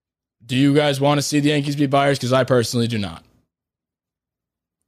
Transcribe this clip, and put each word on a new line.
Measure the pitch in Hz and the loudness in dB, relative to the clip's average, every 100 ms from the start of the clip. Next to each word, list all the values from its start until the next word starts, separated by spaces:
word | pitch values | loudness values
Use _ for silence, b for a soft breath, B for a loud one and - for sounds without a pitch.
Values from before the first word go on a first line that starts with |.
| _ _ _ _ | _ _ _ _
do | 113 127 | -6 0
you | 143 | 2
guys | 143 147 135 | 4 2 0
wanna | 139 147 | 0 0
see | 139 147 | 0 0
the | 143 | 0
Yankees | 147 143 143 | 0 -2 -2
be | 143 | 0
buyers? | 139 139 139 | 2 2 0
'Cause | 120 | 0
I | 131 | 0
personally | 123 123 113 123 117 | 2 0 0 -2 -4
do | 113 | -4
not. | 95 80 - _ _ _ _ _ _ _ _ _ _ _ _ _ _ _ | -6 -10 -20 _ _ _ _ _ _ _ _ _ _ _ _ _ _ _